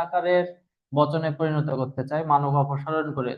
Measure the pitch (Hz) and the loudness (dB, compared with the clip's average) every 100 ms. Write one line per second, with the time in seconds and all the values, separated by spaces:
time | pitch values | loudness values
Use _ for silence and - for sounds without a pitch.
0 | 170 180 175 180 180 - _ _ _ 143 | 0 0 2 2 2 -6 _ _ _ 2
1 | 143 160 160 147 160 151 151 135 127 135 | 2 2 -2 -2 0 0 0 -2 -4 -4
2 | 131 151 156 143 143 143 139 139 160 156 | -4 -4 2 2 4 2 2 -2 -2 -2
3 | 151 143 123 | -2 -4 -4